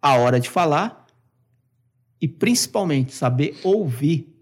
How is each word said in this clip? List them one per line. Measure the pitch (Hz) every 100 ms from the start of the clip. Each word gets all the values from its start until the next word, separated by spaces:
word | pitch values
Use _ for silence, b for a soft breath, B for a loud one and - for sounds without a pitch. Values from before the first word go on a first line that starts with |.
a | 143 127
hora | 123 123
de | 123
falar | - 170 147 214 - _ _ _ _ _ _ _ _ _ _ _ _
e, | 151
principalmente, | - 208 240 - 220 185 139 131
saber | - 127 127 151 -
ouvir | 185 208 175 117 147 160 - _